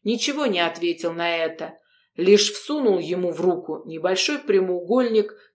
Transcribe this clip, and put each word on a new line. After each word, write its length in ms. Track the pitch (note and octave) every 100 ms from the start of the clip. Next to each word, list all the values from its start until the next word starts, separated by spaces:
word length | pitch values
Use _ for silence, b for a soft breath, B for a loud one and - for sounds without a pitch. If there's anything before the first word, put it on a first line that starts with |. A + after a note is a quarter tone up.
ничего 420 | G3+ A#3+ - C#4+ C#4
не 140 | F3+
ответил 540 | E3+ E3+ F3 E3+ E3+
на 240 | E3+ E3+ E3+
это, 400 | D#3+ D#3+ D#3+ - _ _ _ -
лишь 360 | F3 G3+ -
всунул 480 | - - D4+ B3 F#3
ему 320 | D#3 F3+ F3+
в 80 | D#3+
руку 420 | F3+ E3 - D#3 -
небольшой 540 | D#3+ F3+ F#3+ - C#4+
прямоугольник 960 | C#4+ G3 F#3 F3+ F3 B3 A#3+ A3 G#3 - b